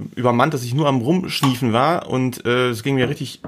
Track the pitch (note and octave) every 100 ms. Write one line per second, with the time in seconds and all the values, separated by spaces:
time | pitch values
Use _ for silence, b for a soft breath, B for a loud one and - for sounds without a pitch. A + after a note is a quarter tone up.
0 | - - B2 A#2+ D3 C#3+ A#2+ C#3 D3 C3+
1 | A#2 F3+ - - C3+ B2 B2+ A2+ D3 F3
2 | - B2+ B2+ A#2+ A#2 B2 B2 A2 C#3 C3+
3 | B2 D3 C3 -